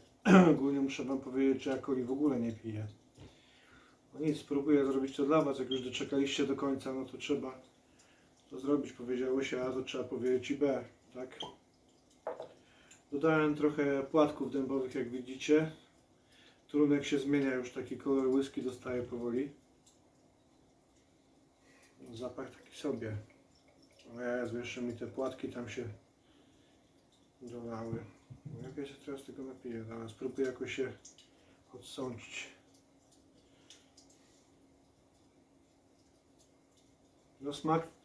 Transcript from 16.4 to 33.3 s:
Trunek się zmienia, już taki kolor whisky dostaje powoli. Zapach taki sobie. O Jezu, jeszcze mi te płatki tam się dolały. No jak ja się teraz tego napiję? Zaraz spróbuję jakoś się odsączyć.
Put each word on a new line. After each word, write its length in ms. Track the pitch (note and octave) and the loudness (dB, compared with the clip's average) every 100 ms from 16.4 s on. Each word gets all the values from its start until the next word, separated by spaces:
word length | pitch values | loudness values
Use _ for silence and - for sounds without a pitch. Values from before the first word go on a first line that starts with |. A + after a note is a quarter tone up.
| - _ _ | -20 _ _
Trunek 380 | D3 D3 C#3+ - | 4 6 4 2
się 140 | C#3+ | 0
zmienia, 360 | C3+ C#3+ C3+ B2+ | 2 2 2 0
już 160 | B2 | -2
taki 260 | C3 - A#2+ | -6 -6 -4
kolor 300 | C#3 C3+ C3 | 0 2 4
whisky 340 | C3+ C3+ - | 4 2 -2
dostaje 420 | B2 B2 B2+ B2 | -6 -6 -6 -4
powoli. 460 | A#2 A#2+ A#2+ B2 D3 - _ _ - _ _ _ _ _ _ _ _ _ _ _ _ _ _ _ _ _ - - - - B2+ | -4 -4 -2 -2 -4 -8 _ _ -20 _ _ _ _ _ _ _ _ _ _ _ _ _ _ _ _ _ -20 -20 -20 -20 -16
Zapach 380 | A2+ B2 - B2+ | -10 -10 -8 -12
taki 260 | - - - | -14 -20 -8
sobie. 400 | D3 A#2 A2+ G#2 - - _ _ _ _ - - A#2 A#2 | -4 -2 -4 -6 -10 -20 _ _ _ _ -20 -20 -16 -8
O 40 | |
Jezu, 360 | B2 B2 A2+ A#2+ | -4 -2 -2 -4
jeszcze 240 | B2 C3 | -6 -6
mi 120 | A#2+ | -6
te 140 | A2 - | -6 -8
płatki 420 | - C3 - B2+ | -4 -6 -4 -8
tam 200 | B2 A#2 | -8 -8
się 140 | - A2 - _ _ _ _ _ _ _ _ _ _ _ _ _ - | -8 -8 -10 _ _ _ _ _ _ _ _ _ _ _ _ _ -18
dolały. 580 | B2 A#2+ A#2 A2 A2+ A2+ G#2+ - - - - | -14 -10 -8 -8 -6 -8 -10 -18 -20 -18 -14
No 220 | A2+ C3 | -12 -12
jak 100 | D3 | -10
ja 80 | C3+ | -10
się 80 | - - | -10 -12
teraz 180 | C3+ | -12
tego 200 | - C#3 | -12 -12
napiję? 400 | C3 B2+ B2 A2+ | -12 -10 -8 -8
Zaraz 280 | A2 A2+ A2+ | -8 -10 -12
spróbuję 360 | - C3 B2 C3 | -8 -6 -2 -2
jakoś 280 | - A#2 C#3 | -2 -6 -4
się 180 | B2+ - - - - - - - _ | -4 -6 -18 -20 -20 -20 -20 -20 _
odsączyć. 760 | - - - C3 A2 - - - - _ - _ _ _ - _ | -18 -14 -8 -8 -8 -12 -14 -14 -18 _ -20 _ _ _ -20 _